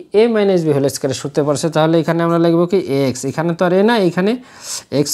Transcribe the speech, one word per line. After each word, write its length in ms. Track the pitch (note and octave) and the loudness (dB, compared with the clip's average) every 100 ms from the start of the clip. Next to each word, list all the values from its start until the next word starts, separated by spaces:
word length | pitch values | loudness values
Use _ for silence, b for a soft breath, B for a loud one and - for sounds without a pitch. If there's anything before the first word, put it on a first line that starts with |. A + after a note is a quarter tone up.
| - | -2
এ 140 | G3+ A#3 | 2 2
মাইনাস 340 | A3 G3+ F3+ D#3 | 2 2 2 2
বি 60 | |
হোল 160 | C#3+ C#3 | 2 0
স্কয়ারের 320 | - C#3 B2 | -2 -4 -4
সূত্রে 220 | C#3+ D3+ | -4 -2
পড়ছে। 260 | D3 C#3 E3 | 0 0 -2
তাহলে 300 | D#3+ D#3+ E3 | 0 2 2
এখানে 240 | D#3+ E3 | 0 0
আমরা 160 | E3+ E3+ | 0 2
লিখবো 260 | E3+ E3+ F3 | 2 2 2
কি? 120 | G3 | 0
এক্স। 480 | A2 C#3 C3+ B2 C3+ | -2 -2 -2 -2 -6
এখানে 260 | C#3 E3 | -4 -4
তো 120 | E3 F3+ | -2 0
আর 80 | |
এ 100 | F#3 | 2
না, 140 | G#3+ A#3 | 2 2
এখানে 340 | F3+ F#3 G3 B3 B B B B B | 0 0 -2 -4 B B B B B
এক্স 200 | C3 D3 | -2 0